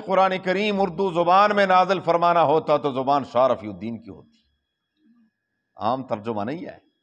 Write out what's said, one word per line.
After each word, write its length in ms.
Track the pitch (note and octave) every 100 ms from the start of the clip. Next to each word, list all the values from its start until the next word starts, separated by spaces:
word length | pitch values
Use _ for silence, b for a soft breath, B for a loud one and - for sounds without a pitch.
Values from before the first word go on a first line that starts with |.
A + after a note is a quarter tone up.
| G#3
قرآن 320 | F#3+ F#3+ F#3
کریم 420 | F#3 F#3 G#3+ G3
اردو 320 | G3 D#3+ G3
زبان 440 | E3 F3 F#3+ G#3 G3+
میں 100 | G3
نازل 340 | F#3 F3+ F#3
فرمانا 420 | D3 E3+ F3 E3+
ہوتا 340 | D3 D#3+ D#3+ D3
تو 160 | C#3+
زبان 320 | B2+ C3 C#3+ A#2
شاہ 160 | A#2+ C3
رفیع 220 | A2+ G#2
الدین 300 | F2+ A2 A2
کی 80 | F#2
ہوتی۔ 280 | E2+ - _ _ _ _ _ _ _ _ _ _ _ _ _ _ -
عام 300 | G#2 C3 -
ترجمہ 360 | A2 G#2+ G#2+
نہیں 240 | G#2 E3 -
ہے، 120 | - _ _